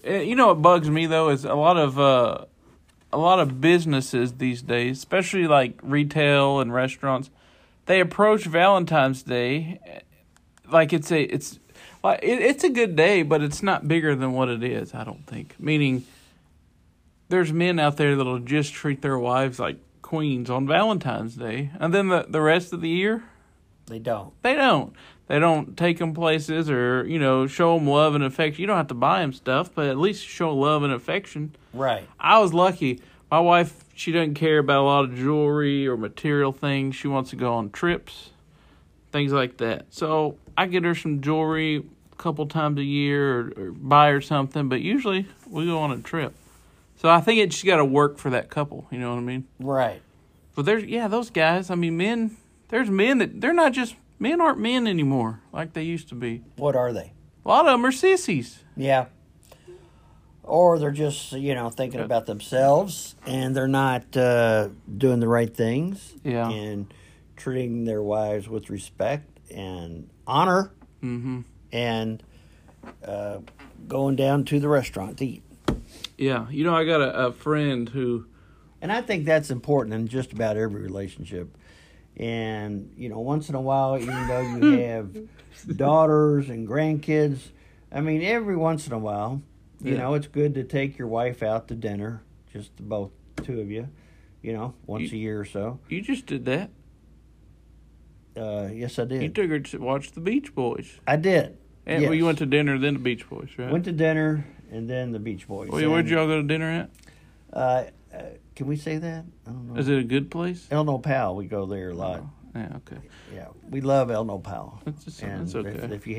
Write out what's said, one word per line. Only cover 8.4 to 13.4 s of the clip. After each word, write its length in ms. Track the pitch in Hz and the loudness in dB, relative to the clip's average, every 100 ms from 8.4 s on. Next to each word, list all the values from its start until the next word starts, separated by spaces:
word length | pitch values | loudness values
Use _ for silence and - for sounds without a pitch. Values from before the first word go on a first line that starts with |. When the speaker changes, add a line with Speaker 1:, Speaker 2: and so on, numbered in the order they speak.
Speaker 1:
Valentine's 800 | 180 165 185 196 170 160 135 131 | 2 4 6 6 4 2 2 0
Day, 580 | 127 123 123 147 165 190 | -4 -2 0 -2 -6 -12
uh, 160 | - - _ _ _ _ _ _ - | -16 -20 _ _ _ _ _ _ 4
like 200 | 165 156 | 4 6
it's 180 | 170 147 | 0 0
a, 120 | 165 | 0
it's, 360 | 143 143 - - _ - - - | 0 -4 -8 -18 _ -20 -20 -4
like, 160 | 196 - | 0 0
it, 180 | - 247 | 0 2
it's 200 | 233 277 | 2 4
a 60 | 359 | 2
good 240 | 240 226 | 2 2
day, 280 | 156 170 196 | 4 4 4
but 200 | 147 156 | 4 2